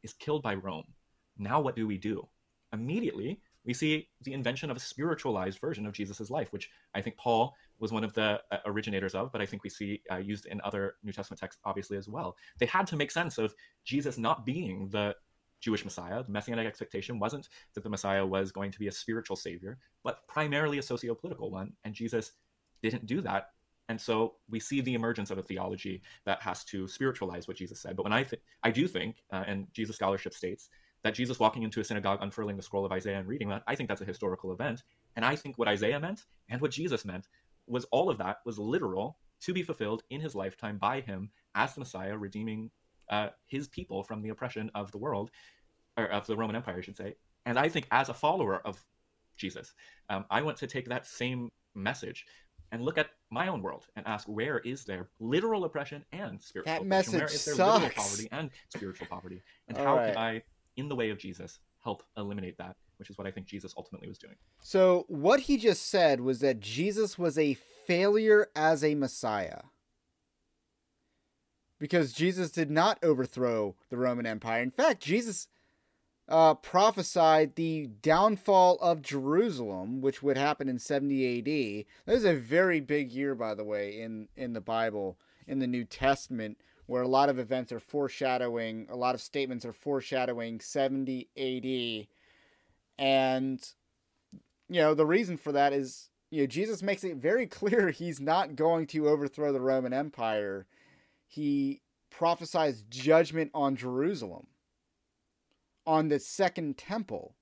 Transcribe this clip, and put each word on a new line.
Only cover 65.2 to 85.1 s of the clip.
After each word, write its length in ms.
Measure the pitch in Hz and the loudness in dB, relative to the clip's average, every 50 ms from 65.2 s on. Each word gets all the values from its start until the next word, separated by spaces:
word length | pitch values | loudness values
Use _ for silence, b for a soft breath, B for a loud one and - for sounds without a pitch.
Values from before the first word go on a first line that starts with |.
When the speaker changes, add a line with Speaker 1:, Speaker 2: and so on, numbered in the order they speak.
| 143 180 247 277 | 4 6 4 4
Speaker 2:
he 160 | 262 - 285 | 6 2 2
just 300 | 247 208 233 180 - - | 4 6 4 4 4 0
said 340 | - - 190 170 156 139 123 | 0 4 6 6 6 6 4
was 180 | 123 131 131 113 | 2 0 0 2
that 220 | 135 139 127 110 | 2 2 2 2
Jesus 580 | 101 104 110 123 170 202 202 208 220 202 - - | -4 -8 -4 0 0 0 2 0 0 0 0 0
was 180 | 170 170 131 | 0 0 4
a 160 | 156 156 143 131 | 4 4 4 2
failure 920 | - - - - - - - 180 175 190 202 208 220 220 220 214 208 208 - _ | 0 -6 -20 -20 -16 -2 0 2 4 6 6 6 6 8 10 8 8 8 4 _
as 280 | 151 156 160 165 143 147 | 4 6 6 6 6 4
a 120 | 156 151 | 2 4
Messiah, 640 | 147 139 127 - - - 117 107 104 92 - - - - - _ _ _ _ _ _ _ _ _ _ _ _ _ _ _ _ _ _ _ _ _ _ _ _ _ _ _ _ _ _ _ _ _ _ _ _ _ _ _ _ _ | 4 0 -2 -2 -2 -2 0 0 0 -2 -2 -6 -12 -16 -20 _ _ _ _ _ _ _ _ _ _ _ _ _ _ _ _ _ _ _ _ _ _ _ _ _ _ _ _ _ _ _ _ _ _ _ _ _ _ _ _ _
because 360 | _ 147 143 175 175 156 131 117 | _ -4 2 4 4 4 4 2
Jesus 360 | - 160 185 190 185 180 156 | 2 2 2 4 2 -2 -2
did 220 | - 170 160 143 | 0 0 0 2
not 260 | 151 156 175 214 208 - - | 4 4 6 6 4 4 4
overthrow 720 | 165 151 127 131 - - 127 127 120 117 110 107 101 92 _ _ _ | 4 6 4 4 -2 0 0 2 2 2 2 0 0 -2 _ _ _
the 80 | - | -2
Roman 280 | 120 127 123 123 120 117 | 0 2 2 2 0 -2
Empire. 380 | 113 110 107 - 113 113 113 123 | -4 -4 -4 -2 0 0 0 0
In 80 | 131 | 0
fact, 320 | - - 294 320 - 180 - | 0 4 4 4 4 2 0
Jesus, 440 | 139 175 226 240 233 196 - - _ _ _ _ _ _ _ _ _ _ _ _ _ _ _ _ - | 0 2 2 2 0 -4 -6 -6 _ _ _ _ _ _ _ _ _ _ _ _ _ _ _ _ 2
uh, 240 | 151 160 160 160 151 | 6 8 10 10 8
prophesied 1000 | - - - - 180 202 220 208 196 175 - - 180 165 160 156 156 156 147 - | 6 -2 2 4 6 6 6 6 2 -4 0 4 6 8 8 8 8 6 4 2
the 320 | - 165 165 160 156 147 123 107 107 | -2 -2 -2 -2 -2 -4 -6 -10 -2
downfall 760 | - 151 156 170 196 220 214 196 - - 196 190 185 180 180 - | 4 4 6 8 6 6 4 2 4 6 8 10 10 10 8 6
of 200 | - 175 170 160 | 6 4 4 2
Jerusalem, 1000 | 135 - 143 139 131 139 151 175 226 233 175 127 120 104 95 92 92 107 123 135 | 0 -4 -4 -2 0 4 4 4 4 4 2 -2 -4 -4 -4 -4 -4 -4 -4 0
which 240 | 131 135 131 - 135 | 0 0 0 2 2
would 140 | 143 135 | 2 4
happen 320 | 131 139 147 151 - 139 135 | 4 4 2 2 0 -2 -2
in 100 | 127 120 | -2 -4
seventy 460 | - - 147 139 139 143 139 135 131 | -2 0 0 0 2 2 2 2 2
A 160 | 127 120 120 | 2 2 0
D. 440 | 117 143 151 151 127 107 101 104 104 b b b b | 0 0 0 0 0 -2 -4 -8 -10 b b b b
That 100 | b 214 | b 2
is 80 | 254 220 | 4 6
a 120 | 196 165 | 4 4
very 440 | 139 120 113 139 170 185 185 175 156 | 4 0 2 4 6 6 6 4 2
big 320 | 139 123 147 147 143 127 | 2 0 0 0 0 -2
year, 240 | 117 131 139 139 135 | -4 -2 -2 -2 -2
by 180 | 113 117 110 107 | -2 -2 -4 -2
the 120 | 101 107 | -4 -4
way, 340 | 104 107 104 101 101 104 110 | -4 -2 -2 -2 -4 -6 -8
in, 300 | 113 113 110 107 107 - _ | -8 -8 -8 -10 -12 -14 _
in 160 | - 131 123 117 | -10 -8 -6 -6
the 80 | 110 | -6
Bible, 580 | 95 - 113 113 113 113 104 104 98 95 | -4 -2 0 0 0 0 0 -2 -4 -4